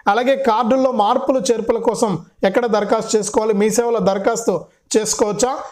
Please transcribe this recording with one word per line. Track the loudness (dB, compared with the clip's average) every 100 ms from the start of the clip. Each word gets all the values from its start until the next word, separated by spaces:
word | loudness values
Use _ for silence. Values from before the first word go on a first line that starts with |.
| 0
అలాగే | 2 2 0
కార్డుల్లో | 2 0 2 2 2
మార్పులు | 2 2 2 0 0 0
చేర్పుల | 0 0 0
కోసం | 0 0 0 -2 -8 _
ఎక్కడ | -2 0 0
దరఖాస్తు | 0 0 -2 0 -2
చేసుకోవాలి, | 0 0 0
మీ | 2 2
సేవలో | 2 0 0
దరఖాస్తు | 0 0 0 0 -2 -4 -6 _ _ -2
చేసుకోవచ్చా, | -2 0 -2 0 -2 -2 -10